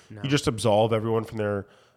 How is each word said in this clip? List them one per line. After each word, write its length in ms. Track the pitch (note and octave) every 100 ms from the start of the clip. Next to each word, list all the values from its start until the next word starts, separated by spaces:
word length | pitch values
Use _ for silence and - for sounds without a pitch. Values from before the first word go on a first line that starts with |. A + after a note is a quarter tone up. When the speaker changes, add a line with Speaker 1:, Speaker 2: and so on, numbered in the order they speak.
| -
Speaker 1:
No. 120 | G#2+
Speaker 2:
you 60 | C3+
just 160 | C#3+ -
absolve 460 | A2 A2+ G#2 A2+
everyone 320 | A2 A2 A2
from 140 | A2 A2+
their, 280 | G#2 G2+ - _ _